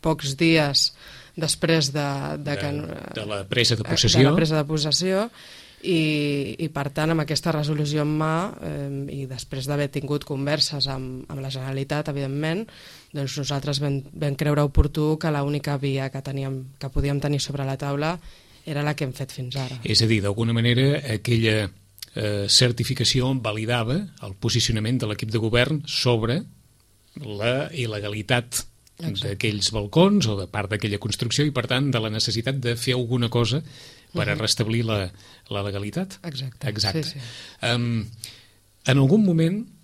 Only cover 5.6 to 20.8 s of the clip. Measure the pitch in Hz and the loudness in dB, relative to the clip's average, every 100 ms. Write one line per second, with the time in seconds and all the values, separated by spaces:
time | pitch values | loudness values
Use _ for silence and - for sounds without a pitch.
5.6 | - - - 170 156 151 147 143 139 - | -20 -10 0 2 2 2 0 -2 -4 -4
6.6 | 165 156 139 143 156 165 151 151 - 156 | -6 -4 -4 -2 0 0 0 -2 0 0
7.6 | 147 151 147 151 151 151 156 160 196 - | 0 0 0 0 0 0 0 0 -2 -6
8.6 | 165 147 139 139 139 143 135 127 - 135 | -8 -6 -6 -6 -6 -8 -8 -10 -8 -8
9.6 | 131 147 143 147 135 147 - 139 139 151 | -4 -2 -2 -2 -2 -4 -2 -4 -2 0
10.6 | - 147 139 131 131 127 - 135 135 131 | -2 -2 -4 -4 -6 -10 -10 -10 -8 -8
11.6 | 131 135 139 147 151 139 139 139 156 170 | -6 -4 -2 -2 -2 -4 -2 -2 -2 -2
12.6 | 226 - - - - 147 139 147 135 139 | -4 -12 -20 -20 -12 -6 -4 -4 -4 -2
13.6 | 147 139 143 139 135 - 147 139 151 147 | -2 -2 0 -2 -4 -4 -4 0 2 4
14.6 | 147 - 147 - 151 156 165 151 139 147 | 2 4 4 4 2 2 0 0 0 -2
15.6 | 143 143 139 135 135 135 135 135 135 135 | -2 -2 0 0 -2 -6 -6 -6 -4 -6
16.6 | 131 - 139 147 139 143 147 143 - 139 | -8 -12 -4 0 0 0 0 -2 -2 -4
17.6 | 135 135 143 143 156 175 - - - - | -4 -4 -4 -2 -2 -4 -8 -20 -20 -18
18.6 | - 147 147 147 139 - 135 - 127 131 | -6 -2 -2 -2 -4 -4 -8 -8 -8 -6
19.6 | 127 123 113 107 113 110 101 101 117 117 | -6 -6 0 4 6 4 2 0 2 4
20.6 | 117 120 | 4 6